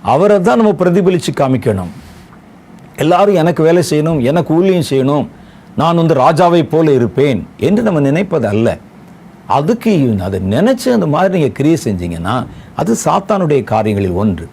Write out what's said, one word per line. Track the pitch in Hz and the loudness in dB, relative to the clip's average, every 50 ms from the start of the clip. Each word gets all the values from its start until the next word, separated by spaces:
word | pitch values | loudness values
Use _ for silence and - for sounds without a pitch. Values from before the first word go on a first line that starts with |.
| - | 0
அவரை | 101 120 143 185 208 208 202 | 0 2 2 4 4 2 2
தான் | 180 214 247 | 2 2 2
நம்ம | 233 226 208 196 | 2 2 2 2
பிரதிபலிச்சு | 147 185 180 170 196 190 185 185 170 - - 151 - | 2 0 2 2 2 2 2 0 0 -2 -4 -2 -2
காமிக்கணும். | 143 131 131 123 - 120 104 95 90 87 - - - - - - - - - - - - - - - - - - - - - | 0 0 0 0 0 -2 -2 -2 -4 -10 -12 -16 -20 -20 -20 -20 -20 -20 -20 -20 -20 -20 -20 -20 -20 -20 -20 -20 -20 -20 -8
எல்லாரும் | - 147 156 175 175 196 208 202 | -4 -2 0 2 2 2 2 2
எனக்கு | 175 156 170 170 - 160 | 2 2 0 0 2 2
வேலை | 160 170 180 160 - | 2 2 2 0 0
செய்யணும், | - 151 151 160 165 151 120 | -2 -2 0 0 -2 0 0
எனக்கு | 127 143 175 165 - 156 | 0 0 0 0 0 0
ஊழியம் | 165 180 190 185 180 151 - | 2 2 2 2 0 0 0
செய்யணும், | 139 135 131 135 147 147 - - - - - - - - - - - | 0 0 0 0 0 0 -2 -4 -10 -20 -20 -20 -20 -20 -20 -12 -4
நான் | - 139 165 170 | -2 0 0 2
வந்து | 170 165 160 165 | 2 2 2 2
ராஜாவை | 131 127 151 165 147 185 175 170 170 151 | 4 4 2 4 4 2 4 4 2 2
போல | - - 160 160 156 | 2 0 0 2 4
இருப்பேன் | 143 127 120 107 - - 139 147 127 98 - - - - | 2 2 2 0 0 0 0 0 0 -2 -6 -10 -10 -4
என்று | 104 147 202 214 240 | -2 0 0 0 0
நம்ம | 220 185 151 | 0 0 0
நினைப்பது | 143 139 143 165 202 190 190 156 113 104 | 0 0 0 0 -2 -2 -2 -2 -2 0
அல்ல. | 101 107 113 113 85 85 - - - - - - - - - - - - - | 0 0 0 0 -2 -4 -10 -20 -20 -20 -20 -20 -20 -20 -20 -20 -20 -20 -6
அதுக்கு | - - 139 151 165 240 233 - 226 208 170 | -2 -2 -2 0 0 -2 -2 0 0 0 2
இவன் | 139 123 110 98 90 | 2 0 0 -2 -4
அதை | 95 98 92 92 95 | -4 -4 -4 -4 -2
நினைச்சு | 104 127 185 240 269 - - 262 247 | 0 0 2 0 0 0 0 0 0
அந்த | 226 180 | 0 0
மாதிரி | 151 143 156 185 196 180 | 0 0 0 0 0 0
நீங்க | 185 151 123 95 | 0 -2 -2 -2
கிரியை | - 135 151 165 156 - | 0 0 0 0 0 -2
செஞ்சீங்கன்னா, | 120 101 87 90 85 85 82 85 92 117 127 - - - - - - - | -4 -4 -4 -4 -6 -8 -6 -6 -4 -4 -4 -6 -8 -14 -18 -20 -12 -6
அது | - - 185 233 - - | -4 -2 -2 -2 -2 0
சாத்தானுடைய | 160 - 185 190 - 220 196 185 156 147 135 107 | -2 -2 -2 -2 -2 -2 -2 0 0 0 0 0
காரியங்களில் | - 110 110 107 107 107 101 101 92 87 90 104 | 0 -2 0 0 0 0 0 -2 -2 -2 0 0
ஒன்று. | 110 92 78 80 82 | -2 -2 -2 -8 -14